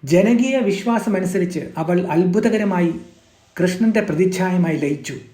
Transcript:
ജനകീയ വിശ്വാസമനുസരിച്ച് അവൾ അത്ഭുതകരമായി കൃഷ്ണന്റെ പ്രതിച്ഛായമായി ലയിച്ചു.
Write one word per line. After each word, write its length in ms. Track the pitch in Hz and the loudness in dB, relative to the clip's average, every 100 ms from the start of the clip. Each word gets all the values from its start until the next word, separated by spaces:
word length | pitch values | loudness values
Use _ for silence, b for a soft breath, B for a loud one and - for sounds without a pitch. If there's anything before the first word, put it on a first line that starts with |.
ജനകീയ 540 | 135 175 208 240 262 269 | 2 4 4 4 2 0
വിശ്വാസമനുസരിച്ച് 1000 | 202 185 240 226 - 190 180 190 175 160 - - | 0 -2 0 -2 0 -2 -2 -2 -2 -4 -8 -8
അവൾ 240 | 160 180 | 0 0
അത്ഭുതകരമായി 920 | 185 156 185 202 233 220 208 180 170 160 - _ _ _ _ - | 0 0 2 2 2 0 0 0 0 -2 -12 _ _ _ _ -2
കൃഷ്ണന്റെ 400 | 180 180 220 220 | -2 2 2 2
പ്രതിച്ഛായമായി 760 | 202 156 185 180 185 180 165 147 | 0 0 0 0 -2 0 0 0
ലയിച്ചു. 360 | 143 147 - 123 - | -2 -4 -8 -14 -14